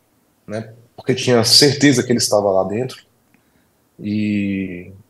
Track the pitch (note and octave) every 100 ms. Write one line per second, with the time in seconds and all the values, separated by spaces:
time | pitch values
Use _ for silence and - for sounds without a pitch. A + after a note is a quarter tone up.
0 | _ _ _ _ - G#2+ - - _ -
1 | - B2 C3 A#2+ A2 - D3 - C#3+ B2
2 | B2 A#2+ - G#2 G2+ F#2+ F#2 G#2 B2+ -
3 | _ _ _ _ _ _ _ _ _ -
4 | G#2 G#2 G#2 G#2 G2+ G2 F#2 F2 F#2 F#2+